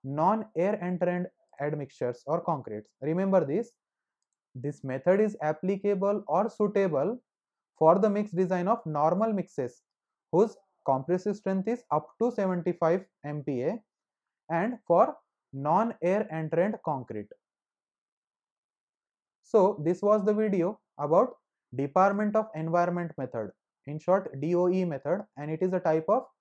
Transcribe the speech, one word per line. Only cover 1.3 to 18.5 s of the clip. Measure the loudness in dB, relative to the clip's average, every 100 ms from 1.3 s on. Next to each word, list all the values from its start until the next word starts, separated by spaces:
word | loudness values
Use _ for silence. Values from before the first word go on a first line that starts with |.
| _ _ -8
admixtures | -6 -4 -8 -6 -6 -6 -4
or | -4
concretes. | -2 -6 -6 -12 -12 _
Remember | -4 -2 2 2
this, | 2 -2 -4 _ _ _ _ _ _ _ _
this | -10 -10 -8
method | -8 -2 2 4
is | 2 0
applicable | -4 -2 -2 -2 -2 0 0 -2 0
or | 0 0
suitable | 0 0 2 2 0 -2 -4 _ _ _ _ _ _
for | 6 6
the | 4
mix | 0 -2
design | 0 0 0 0
of | -2 -2
normal | 0 2 2 0
mixes | -2 -4 -6 -6 -8 _ _ _ _ _
whose | 2 2 -2 _ _ -2
compressive | -2 0 -2 -2
strength | -4 -2 -2 -2
is | -6 _
up | -4 -4 _
to | -2
seventy-five | 0 -2 0 -2 0 0 0 -2 _ -10
M | -8
P | -4 -2
A | -2 -6 _ _ _ _ _ _ -6
and | -4 -2 -6 0
for | 4 4 0 _ _ _
non-air | -6 0 0 0 -2 0 0 -2
entrant | -6 -2 0 0 -2
concrete. | -6 -6 -6 -10 -12 -20 _ _ _ _ _ _ _ _ _ _ _